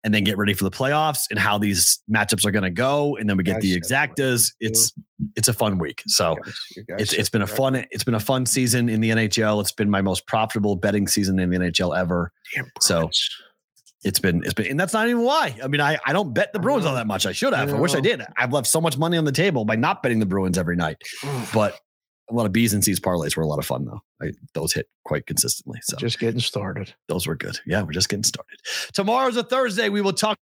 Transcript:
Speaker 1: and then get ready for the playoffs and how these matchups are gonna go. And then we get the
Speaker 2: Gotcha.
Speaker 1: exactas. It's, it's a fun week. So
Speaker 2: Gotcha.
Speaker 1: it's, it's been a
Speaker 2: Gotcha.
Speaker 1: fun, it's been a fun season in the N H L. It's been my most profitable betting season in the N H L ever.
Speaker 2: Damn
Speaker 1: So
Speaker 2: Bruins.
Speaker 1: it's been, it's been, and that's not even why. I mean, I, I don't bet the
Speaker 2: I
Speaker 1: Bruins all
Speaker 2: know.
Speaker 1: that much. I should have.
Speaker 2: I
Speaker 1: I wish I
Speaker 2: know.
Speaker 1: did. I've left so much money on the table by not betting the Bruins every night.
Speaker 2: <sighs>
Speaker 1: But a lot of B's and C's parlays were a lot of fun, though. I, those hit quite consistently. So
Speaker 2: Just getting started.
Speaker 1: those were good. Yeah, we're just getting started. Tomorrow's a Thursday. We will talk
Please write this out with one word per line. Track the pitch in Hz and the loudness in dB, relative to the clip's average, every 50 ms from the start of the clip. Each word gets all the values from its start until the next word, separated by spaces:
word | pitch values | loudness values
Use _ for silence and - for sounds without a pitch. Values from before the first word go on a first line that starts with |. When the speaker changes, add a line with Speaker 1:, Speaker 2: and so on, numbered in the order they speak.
Speaker 1:
and | - 110 | 0 2
then | 104 104 98 | 2 4 2
get | 101 101 | 2 0
ready | 95 104 101 | 2 0 0
for | 101 92 98 | 0 0 -2
the | 95 | -4
playoffs | - - 131 135 147 151 156 156 147 - - - | -2 -2 0 0 2 2 2 0 0 -2 -4 -4
and | 113 110 | -2 0
how | 107 107 104 | 0 2 2
these | 101 104 104 98 87 - - - - _ - | 2 0 0 2 2 4 2 2 0 _ 0
matchups | 110 110 104 101 113 98 98 | 2 2 2 2 2 0 2
are | 104 | 2
gonna | 98 107 95 92 | 2 2 0 0
go. | 87 90 123 135 143 147 147 147 147 | 0 0 0 2 2 2 2 0 0
And | 98 110 104 | 0 0 0
then | 98 92 | 2 2
we | 90 | 2
get | 95 92 110 | 2 0 0
the | 104 95 92 90 | 2 2 0 0
Speaker 2:
Gotcha. | 82 - 131 | 0 0 0
Speaker 1:
exactas. | 139 151 147 - - 135 131 123 120 - - - _ | 0 0 0 -2 -2 0 2 2 2 2 0 0 _
It's, | 113 110 110 107 - - _ - - _ _ - 107 107 - | -4 0 2 2 2 0 _ -8 -20 _ _ -8 -8 -6 -2
it's | - 110 - | 0 2 2
a | 113 | 2
fun | - 113 107 95 90 | 2 2 2 2 0
week. | 82 71 - - - - | -2 -4 -6 -10 -4 -2
So | - - 92 82 80 | 0 2 2 2 0
Speaker 2:
Gotcha. | - - - - - - - - - - - 87 101 | -2 -6 -12 -12 -12 -14 -14 -16 -16 -14 -10 -4 -4
Speaker 1:
it's, | 107 - - | -2 0 0
it's | 80 110 - | 0 -2 0
been | - 110 | 0 0
a | 98 | 0
Speaker 2:
Gotcha. | 104 - | 0 0
Speaker 1:
fun, | - 135 135 131 127 101 - | 2 2 2 2 0 -4 -6
it's | - 117 - | -8 -4 -2
been | - 117 | 0 0
a | 107 | 0
fun | 107 - 135 131 127 | 2 0 0 2 2
season | 120 - 135 127 120 113 123 117 120 | 0 0 2 2 2 2 2 2 2
in | 110 110 | 2 2
the | 113 110 | 2 2
N | 113 113 | 4 2
H | 113 104 - 113 | 2 2 2 2
L. | 110 107 107 104 | 2 2 2 2
It's | 101 - | 0 -2
been | - - 107 104 | -2 0 2 2
my | 101 98 | 2 2
most | 98 98 92 92 - | 2 0 0 -2 -2
profitable | - - 110 110 110 - 110 101 104 101 | -2 0 0 0 0 0 0 0 0 0
betting | 90 98 104 101 104 98 | 2 0 0 2 2 2
season | 90 - 107 101 95 95 95 | 2 0 0 2 2 2 2
in | 90 90 | 2 2
the | 90 | 2
N | 90 | 2
H | 90 87 82 - | 0 0 0 0
L | 92 87 76 | 0 0 0
ever. | 90 92 85 90 87 85 85 _ _ _ - - | 0 0 0 0 0 0 -2 _ _ _ -10 -8
Speaker 2:
Damn | - - - _ - | -8 -8 -8 _ -2
Speaker 1:
So | - - 98 82 | 0 2 2 2
Speaker 2:
Bruins. | 82 82 - - - - - - - _ _ _ _ _ _ _ _ - _ _ - | 0 0 0 -2 -2 -2 -6 -10 -18 _ _ _ _ _ _ _ _ -20 _ _ -4
Speaker 1:
it's | 98 90 - | -4 -2 0
been, | - 95 85 85 82 | 0 2 2 2 0
it's | - | -2
been, | 101 - 101 | -2 -2 -2
and | 87 135 151 | -2 0 0
that's | 190 175 | 0 0
not | - 220 220 233 | 0 0 2 2
even | 240 233 | 2 2
why. | 233 247 285 320 277 156 117 104 | 2 2 2 2 0 0 -4 -6
I | 131 135 | -4 -2
mean, | 143 143 | 0 2
I, | 147 139 156 - 85 | 2 2 0 0 0
I | 135 | 0
don't | 147 190 214 151 113 | 0 0 0 0 0
bet | 170 202 - | -2 -2 0
the | - 208 | -2 -2
Speaker 2:
I | |
Speaker 1:
Bruins | 170 247 294 247 175 | 0 2 2 2 2
all | 151 | 0
Speaker 2:
know. | 135 123 | 0 -2
Speaker 1:
that | 113 | -2
much. | 107 98 92 - | -2 -2 -2 -2
I | 98 | -2
should | 90 - - 180 - | -2 0 0 0 2
have. | 127 107 143 | 2 0 0
Speaker 2:
I | 143 | 0
Speaker 1:
I | 113 | 0
wish | 151 170 170 | 0 2 2
I | 147 | 2
Speaker 2:
know. | |
Speaker 1:
did. | 135 214 233 139 110 - - | 2 0 0 -2 -6 -8 -2
I've | - 123 123 | -2 0 0
left | 131 147 123 | 0 0 0
so | - - 160 | 2 0 2
much | 165 165 131 127 | 2 0 0 0
money | 160 170 175 | 0 2 2
on | 165 156 | 2 2
the | 147 | 2
table | 131 147 175 202 160 123 107 | 2 2 2 2 2 0 0
by | 110 110 | 0 0
not | 110 127 165 196 - | 2 2 0 0 0
betting | - 127 117 113 | 0 0 2 2
the | 107 | 2
Bruins | 95 95 98 95 92 85 95 | 2 0 0 0 0 0 0
every | 87 82 87 | 0 0 0
night. | 87 85 78 73 - - - - - | 0 0 -2 -4 -6 -14 -14 -14 -10
Speaker 2:
<sighs> | - 143 143 127 113 101 107 | -8 -6 -6 -6 -6 0 2
Speaker 1:
But | 110 104 101 - - _ _ _ _ _ _ _ _ _ - | 2 2 2 -2 -6 _ _ _ _ _ _ _ _ _ -4
a | 117 | -2
lot | 120 113 | 0 0
of | 101 | 2
B's | 92 113 117 110 | 2 4 4 4
and | 104 101 | 4 2
C's | 98 104 95 87 | 2 2 0 0
parlays | - 95 90 85 78 71 - | 0 0 0 0 0 -2 -2
were | 82 | 0
a | 80 | 0
lot | 76 76 71 | 0 0 -2
of | 71 | -2
fun, | - 64 67 69 | -4 -4 -4 -4
though. | - - 107 _ _ _ _ | -6 -8 -14 _ _ _ _
I, | 73 - - _ - - _ | -8 -8 -8 _ -20 -10 _
those | - 76 78 | -6 -4 -2
hit | - - - _ _ _ _ | -2 -4 -4 _ _ _ _
quite | - 76 73 - | -4 -4 -4 -4
consistently. | - 73 - - 58 - - - - - 117 | -4 -2 -2 -2 -2 -4 -6 -8 -12 -14 -8
So | - - - - | -8 -8 -6 -4
Speaker 2:
Just | - 117 - - | -4 -4 -4 -2
getting | 117 113 101 123 | -2 -2 -2 -2
started. | 117 - - 104 101 95 - - 98 - - _ _ | -4 -4 -4 -4 -6 -6 -6 -8 -10 -12 -14 _ _
Speaker 1:
those | - 78 90 - | -6 -4 -4 -2
were | - 82 | -4 -6
good. | - - - - - - | -6 -8 -10 -10 -10 -6
Yeah, | - 87 104 | -2 -2 -2
we're | 95 76 | -2 -2
just | 76 - 92 - | -2 -2 -2 0
getting | 104 101 107 | -2 -2 -2
started. | - - - - - - - _ - - - - - - | -2 -2 -4 -14 -16 -20 -14 _ -8 -6 -6 -6 -4 -4
Tomorrow's | - 196 202 233 262 269 262 220 | -2 0 2 2 2 2 2 0
a | 240 | 0
Thursday. | - - 247 262 262 240 190 202 226 214 | -2 0 0 0 0 0 0 0 0 0
We | 202 208 | 0 2
will | 202 196 185 | 0 0 0
talk | - - 214 208 _ | 0 0 0 -2 _